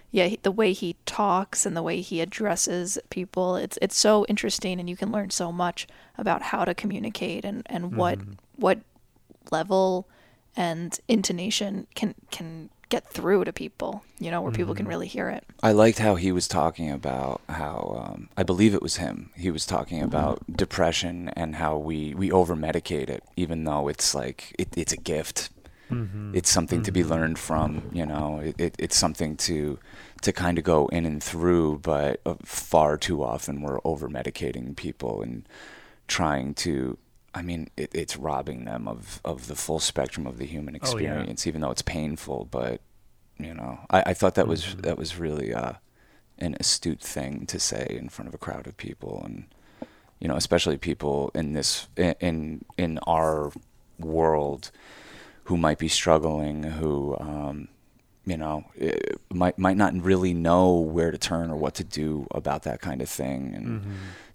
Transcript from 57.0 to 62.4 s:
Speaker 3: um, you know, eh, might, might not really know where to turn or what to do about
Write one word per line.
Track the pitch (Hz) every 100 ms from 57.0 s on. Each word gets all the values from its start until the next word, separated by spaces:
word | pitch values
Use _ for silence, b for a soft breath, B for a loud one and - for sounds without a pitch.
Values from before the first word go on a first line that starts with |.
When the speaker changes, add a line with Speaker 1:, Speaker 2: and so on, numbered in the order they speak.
| 71 69
Speaker 3:
um, | 76 76 73 73 - _ _ _ _ _
you | 92 82
know, | 78 76 - -
eh, | 80 50 50 - -
might, | 90 90 -
might | 92 95
not | 101 90
really | 90 95 92
know | 85 82 87 92
where | 87 80 82 82
to | 76
turn | - 85 82
or | 78
what | 73
to | -
do | 87 - 78 76 65
about | -